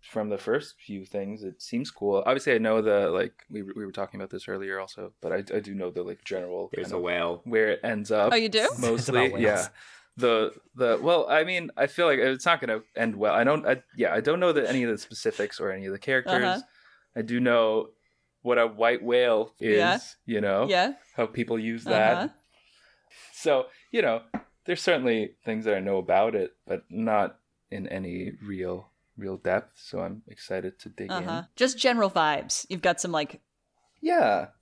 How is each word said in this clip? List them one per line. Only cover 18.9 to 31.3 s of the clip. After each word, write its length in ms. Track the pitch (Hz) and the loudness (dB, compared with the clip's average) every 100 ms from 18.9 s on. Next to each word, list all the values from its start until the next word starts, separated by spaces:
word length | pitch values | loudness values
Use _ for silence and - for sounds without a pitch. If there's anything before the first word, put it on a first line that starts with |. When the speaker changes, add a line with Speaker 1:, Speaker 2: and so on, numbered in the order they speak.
| 120 | 2
Speaker 1:
whale 500 | 113 123 123 110 123 _ | 2 4 4 2 0 _
is, 180 | 113 104 | 2 4
Speaker 3:
Yeah. 220 | 170 190 - - - | 4 0 -4 -18 -6
Speaker 1:
you 160 | 110 | -2
know? 260 | 104 98 107 | 0 0 2
Speaker 3:
Yeah. 260 | 180 202 277 _ - | 2 2 -2 _ -4
Speaker 1:
How 120 | 113 | -4
people 300 | - 117 113 | -2 -2 -2
use 240 | 110 113 - | -4 -6 0
that. 280 | 110 107 131 | 4 4 4
Speaker 3:
Uh-huh. 100 | 208 - _ _ _ _ _ _ _ - - | -2 -8 _ _ _ _ _ _ _ -20 -20
Speaker 1:
So, 340 | - 160 135 127 - _ | -4 2 2 2 -10 _
you 100 | 233 | 0
know, 200 | 165 113 - - - _ - | 2 0 -4 -12 -12 _ -6
there's 160 | 180 | -2
certainly 540 | - 165 127 113 104 _ - | 2 2 2 0 -2 _ -6
things 200 | 110 110 | -4 0
that 100 | 101 | 0
I 40 | |
know 180 | 95 98 | 0 -2
about 380 | 90 95 110 107 | 2 2 2 0
it, 200 | 92 _ - | -4 _ -8
but 160 | 95 _ | -8 _
not 500 | 90 113 107 98 - _ _ _ | -6 0 0 0 -6 _ _ _
in 160 | - 95 | -10 -8
any 460 | 95 95 87 - - | -8 -8 -8 -10 -10
real, 460 | 101 98 92 92 - _ _ - | -10 -8 -6 -8 -12 _ _ -14
real 200 | 98 92 | -10 -6
depth. 420 | 95 95 - _ | -2 -2 -2 _
So 180 | - 95 | -12 -8
I'm 200 | 90 104 - | -8 -10 -16
excited 500 | - - 95 185 - | -20 -8 -6 -8 -12
to 100 | - | -20
dig 200 | - 98 | -12 -8
Speaker 3:
Uh-huh. 200 | 185 175 | -8 -6